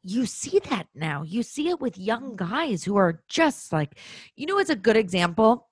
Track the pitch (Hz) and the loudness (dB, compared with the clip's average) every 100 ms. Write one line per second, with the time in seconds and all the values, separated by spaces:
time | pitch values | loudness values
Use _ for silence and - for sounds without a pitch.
0 | 180 220 233 - - 392 - 214 - 131 | -4 -2 -2 -6 0 0 0 -6 -6 -8
1 | 156 143 156 214 226 - 311 339 254 - | -6 -4 -4 -6 -6 -4 -2 -2 -4 -4
2 | 190 233 269 208 175 254 320 185 180 202 | -4 -4 -6 -6 -4 -2 -2 -2 0 4
3 | 185 160 _ - 320 - - 156 147 - | 4 2 _ 2 2 2 -4 -2 -2 -8
4 | - - - - 302 403 294 233 214 220 | -20 -20 -20 -10 -2 0 0 2 4 4
5 | 196 180 175 170 220 247 _ | 2 0 0 4 4 4 _